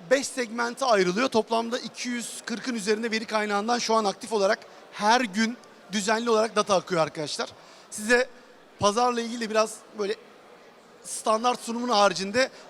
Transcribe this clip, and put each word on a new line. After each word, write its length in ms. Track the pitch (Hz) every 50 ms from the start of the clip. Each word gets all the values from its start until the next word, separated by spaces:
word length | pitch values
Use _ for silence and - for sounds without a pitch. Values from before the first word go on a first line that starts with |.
| 180 165
beş 160 | 254 277 254 -
segmente 580 | - 269 247 214 220 240 233 233 240 - 269
ayrılıyor. 440 | 262 226 202 185 180 180 202 262 262
Toplamda 500 | - 226 214 - 226 226 233 233 226 254
iki 300 | - 220 - - - 247
yüz 320 | 240 240 226 - - - -
kırkın 300 | - 233 208 - 269 233
üzerinde 360 | 226 180 208 214 214 233 233
veri 140 | 214 220 233
kaynağından 540 | - 220 214 208 208 208 202 208 226 - 240
şu 140 | - - 220
an 120 | 220 214
aktif 280 | 196 190 - - 214 226
olarak 260 | 214 196 196 226 - - - - - - - -
her 280 | - 202 214 226 254
gün 360 | 262 214 180 208 226 220 247 - - - - - - -
düzenli 380 | 180 214 190 214 220 220 233 240
olarak 260 | 226 214 220 226 190
data 200 | 202 208 - 202
akıyor 260 | 175 - - 180 165
arkadaşlar. 480 | 156 143 - 160 151 139 - - 233 - - - - - - - - -
Size 400 | - - 214 214 247 240 254 - - - - - - - - - - -
pazarla 420 | 185 202 202 226 247 247 240 233
ilgili 280 | 233 226 233 247 233 202
biraz 260 | 214 220 220 214 - - - - - 208
böyle 160 | 208 190 214 - - - - - - - - - - - - - - - - - -
standart 560 | - - - - 240 214 220 233 247 247 220
sunumun 300 | - 233 226 240 240 247
haricinde 600 | 240 208 202 196 185 165 190 196 202 247 262 247 - - - -